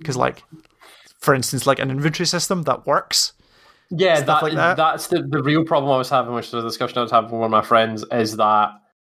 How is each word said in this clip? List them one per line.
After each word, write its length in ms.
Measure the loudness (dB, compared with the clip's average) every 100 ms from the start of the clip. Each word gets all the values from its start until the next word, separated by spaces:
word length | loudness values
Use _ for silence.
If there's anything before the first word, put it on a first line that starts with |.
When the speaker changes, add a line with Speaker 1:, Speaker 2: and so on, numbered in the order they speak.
Speaker 1:
'cause, 140 | -6 -2
like, 260 | -2 -4 _ -20 _ _ -20 -20 -20 _
for 140 | 0
instance, 320 | 0 0 -2 -2
like, 140 | 0
an 100 | -2
inventory 380 | -2 -2 -2 -2
system 360 | -2 -2 -2
that 220 | -2 -4 -2
works. 460 | -2 0 -2 -2 -6 _ _ _ _ -8
Speaker 2:
Yeah, 260 | 0 2 2
Speaker 1:
Stuff 240 | 2 0
Speaker 2:
that, 20 |
Speaker 1:
like 100 | 0
that. 240 | 0 0 2
Speaker 2:
that's 300 | 0 0 -2
the, 160 | -2
the 180 | -2 -2
real 220 | 0 0 2
problem 260 | 0 2
I 60 | 0
was 120 | 2
having, 240 | -2 0 -6
which 120 | -6
is 40 |
a 80 | -6
discussion 380 | -6 -6 -4 -4
I 20 |
was 100 | 2
having 200 | 2 2
with 80 | -2
one 60 | 2
of 60 |
my 120 | 2
friends, 420 | 4 4 4 -2 -4
is 260 | -2 -2 0
that, 360 | 2 4 2 -4 _ _ _